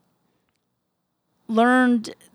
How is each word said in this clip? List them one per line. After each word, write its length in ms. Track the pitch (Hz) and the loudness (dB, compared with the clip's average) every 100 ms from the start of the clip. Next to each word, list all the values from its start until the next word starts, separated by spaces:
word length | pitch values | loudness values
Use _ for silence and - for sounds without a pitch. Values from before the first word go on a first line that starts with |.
| _ _ _ _ _ _ _ _ _ _ _ _ _ _ - | _ _ _ _ _ _ _ _ _ _ _ _ _ _ -6
learned 640 | 220 240 254 254 240 214 - _ | 0 2 2 2 -2 -6 -16 _